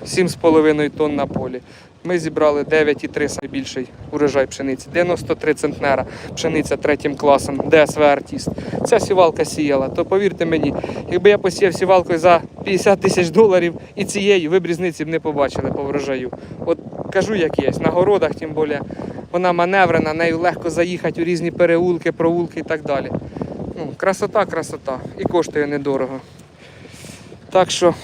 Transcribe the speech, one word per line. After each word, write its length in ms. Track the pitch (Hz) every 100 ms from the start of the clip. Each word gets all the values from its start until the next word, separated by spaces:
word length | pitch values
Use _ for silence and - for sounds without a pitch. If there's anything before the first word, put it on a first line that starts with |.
| -
сім 220 | - 180
з 60 | -
половиною 540 | 170 156 156 151 147
тонн 260 | - 151 143
на 100 | 135
полі. 360 | - 127 127 - - - _
Ми 160 | 165 175
зібрали 440 | 156 139 151 147
дев'ять 400 | 143 156 151 135
і 40 | 151
три, 200 | 151 143 -
найбільший 460 | 139 139 131 135 123 - -
урожай 340 | 147 147 135 131
пшениці. 420 | - 135 127 -
Дев'яносто 420 | 165 175 165 - 156
три 180 | 156
центнера 520 | 139 147 135 143 131 127 - - -
пшениця 420 | 165 156 143 139
третім 380 | 147 143 151 135
класом, 460 | 147 139 - 135 147
Д 160 | 160
С 140 | 143 151
В 60 |
Артіст. 460 | 147 139 - - - - - - -
Ця 140 | 220
сівалка 460 | 190 185 165 156 151
сіяла, 440 | - 147 135 131
то 160 | - 160
повірте 400 | 190 196 - 165
мені, 280 | 160 143 - - - -
якби 180 | 175 196
я 80 | 202
посіяв 360 | 190 165 196
сівалкою 460 | - 185 185 175 165
за 220 | 180 170 - -
п'ятдесят 380 | 202 185 208 190
тисяч 280 | 196 185 170
доларів 440 | 165 220 180 170 160 - -
і 100 | 196
цією, 440 | 202 196 190 156
ви 100 | 185
б 60 | 170
різниці 400 | 165 180 156 156
б 20 |
не 120 | 160
побачили 520 | 160 143 135 - 135
по 120 | 135
врожаю. 480 | 139 139 139 131 123 - - - 165
От 120 | 170 - - -
кажу, 220 | 190 190 208
як 240 | 156 -
є, 120 | 135 127
на 100 | 165
городах, 460 | 175 190 196 156 -
тим 180 | 160
більше, 280 | 151 151 147 - - - - -
вона 220 | 175 180
маневрена, 600 | 175 175 196 180 165 156
нею 260 | 160 165 165
легко 300 | 180 160 170
заїхати 520 | 156 175 175 160 165
у 40 | 165
різні 260 | 170 170
переулки, 600 | - 170 170 180 170 170
провулки 480 | 160 165 170 165 165
і 40 |
так 180 | 147 156
далі. 300 | 151 139 127 - - - - - - -
Ну, 160 | 143 -
красота, 480 | 196 185 208 214 185
красота. 540 | 165 156 156 - 127 - -
І 60 |
коштує 440 | 190 170 151 151 143
недорого. 520 | 143 139 135 127 135 - - - - - - - - - - - - -
Так 200 | - 185
що, 180 | - 175 -